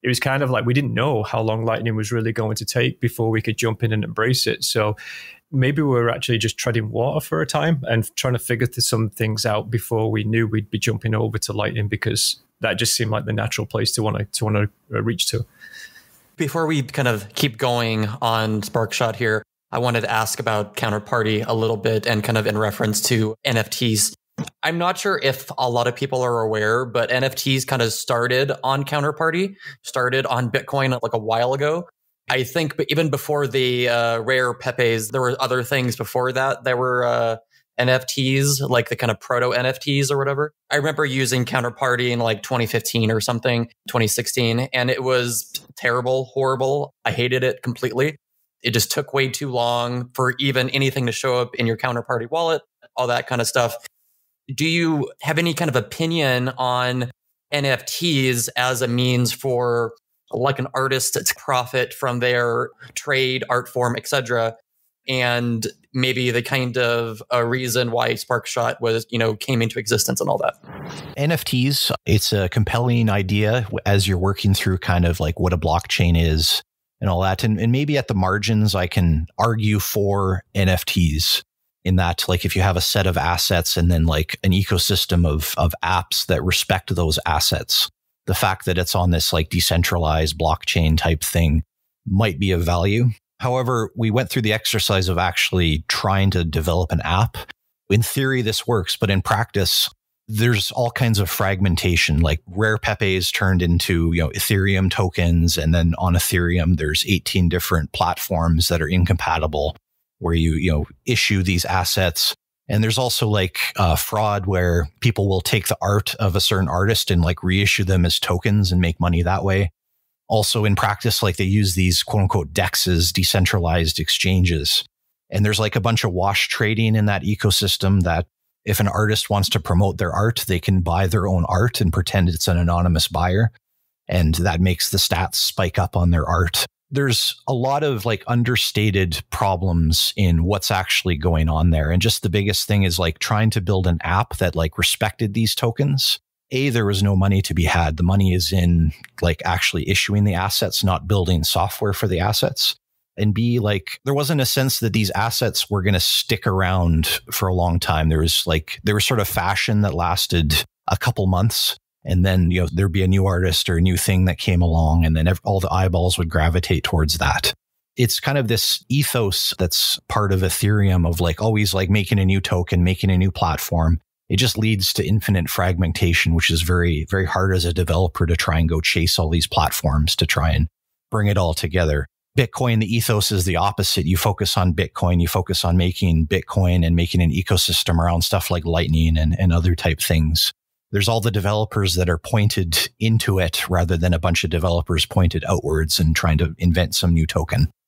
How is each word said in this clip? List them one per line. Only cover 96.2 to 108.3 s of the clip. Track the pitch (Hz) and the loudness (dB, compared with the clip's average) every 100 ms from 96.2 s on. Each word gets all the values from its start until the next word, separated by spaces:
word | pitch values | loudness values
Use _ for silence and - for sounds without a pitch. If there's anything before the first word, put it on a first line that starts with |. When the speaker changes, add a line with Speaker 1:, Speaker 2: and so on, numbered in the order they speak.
| 98 | 2
Speaker 3:
to | 90 | 2
develop | 85 80 78 85 85 | 0 -2 0 0 0
an | 82 | -2
app. | 76 90 120 - - - _ _ _ | 0 0 0 -2 -16 -18 _ _ _
In | 101 | 0
theory, | 110 - 135 131 | 2 0 0 0
this | 110 107 - | 0 -2 0
works, | 117 85 - | -2 0 -2
but | 104 | 0
in | 95 | 0
practice, | - 104 117 - 90 - - - _ _ _ | 2 0 0 -2 0 0 -2 -6 _ _ _
there's | 107 117 110 - | 0 2 2 -2
all | - 120 | -2 -2
kinds | - 120 104 | 0 0 2
of | 95 | 0
fragmentation, | - 98 98 98 85 92 85 - 76 | 0 -2 2 0 2 0 0 2 2
like, | 80 76 - | 2 0 -4
rare | 92 110 107 | -2 0 0
Pepes | - 104 101 92 87 | -2 -2 0 0 -2
turned | - 98 92 | -2 2 2
into, | 87 85 - 87 82 | 4 2 2 0 2
you | 82 | 0
know, | 80 | -2
Ethereum | - - 101 98 98 95 | -2 -2 0 2 2 0
tokens. | - 92 - 87 85 85 82 | 0 -2 0 2 4 2 2
And | 78 | 2
then | 85 82 82 | 2 2 0
on | 90 | 0
Ethereum, | 85 - 92 85 87 80 87 | 0 0 0 0 0 2 2
there's | 78 73 - | 0 -2 0
eighteen | 98 - 98 87 | 0 0 0 2
different | 87 - 87 73 | 2 0 -2 -2
platforms | - 85 - - | -2 -2 -2 -4